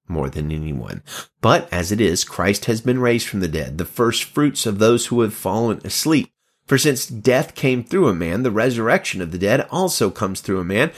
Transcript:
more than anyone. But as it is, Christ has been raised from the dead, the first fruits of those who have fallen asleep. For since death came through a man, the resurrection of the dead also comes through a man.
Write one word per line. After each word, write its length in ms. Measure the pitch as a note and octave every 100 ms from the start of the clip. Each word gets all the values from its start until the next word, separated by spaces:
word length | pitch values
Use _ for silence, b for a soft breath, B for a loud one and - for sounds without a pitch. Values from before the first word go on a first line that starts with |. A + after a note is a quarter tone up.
| -
more 220 | E2 C#2
than 200 | D2+ D2+
anyone. 540 | D#2 D#2 C2+ G#1 G1+ - B B _
But 260 | A2+ D#3+ -
as 180 | F2+ F2
it 80 | G#2
is, 240 | G2 F2
Christ 420 | - - F2+ G2+ -
has 140 | A2
been 200 | B2 B2+
raised 280 | B2 A#2 -
from 140 | G#2
the 80 | F2
dead, 280 | D#2 C2 D#2
the 60 |
first 400 | E2+ - A#2 -
fruits 420 | - - D3 - A2+
of 140 | G2+
those 280 | A2 A#2+ -
who 120 | A#2+
have 120 | A2
fallen 480 | - F#2 G#2 A#2 G#2
asleep. 480 | G2 - D3+ D3+ - _ _ _ -
For 100 | C3+
since 280 | D3+ B2 -
death 480 | A#2 A#2 B2+ B2+
came 300 | - C#3 B2+
through 240 | A#2+ F#3 D3+
a 80 | E2+
man, 280 | E2+ F#2
the 60 | B2+
resurrection 720 | G#2 B2+ A#2 A2+ D#3 - F#2+
of 100 | F2
the 60 | F2+
dead 300 | G2 C3+ -
also 400 | D#3 F#3 - G#2
comes 300 | - G2 F#2
through 220 | - F#2+
a 20 |
man. 280 | F2 G2+ E3